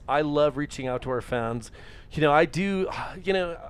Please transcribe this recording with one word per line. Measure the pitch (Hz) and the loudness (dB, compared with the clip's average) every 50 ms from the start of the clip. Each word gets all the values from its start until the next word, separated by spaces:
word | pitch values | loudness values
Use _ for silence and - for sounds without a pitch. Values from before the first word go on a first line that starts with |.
| - - | -4 0
I | 131 147 | 2 2
love | 156 151 147 147 147 151 131 135 | 2 2 4 4 4 4 4 0
reaching | 147 139 - - 131 127 | -4 -6 -6 -6 -4 -4
out | 123 127 - | -4 -4 -4
to | 131 | -2
our | 127 120 | -4 -4
fans. | 107 - 127 120 117 113 117 120 113 - - - - - - - - - | -2 -2 -2 -2 -2 -2 -4 -4 -8 -10 -16 -18 -20 -18 -18 -20 -16 -10
You | - 156 | -2 2
know, | 151 151 143 | 4 6 6
I | 151 170 | 6 4
do, | 160 123 156 190 196 196 190 190 - - - - | 4 2 -2 -2 0 0 0 -2 -2 -4 -6 -8
<sighs> | - - 180 180 | -10 -10 -8 -2
you | 185 190 | -2 0
know, | 190 180 170 170 - - | 0 0 -4 -6 -10 -12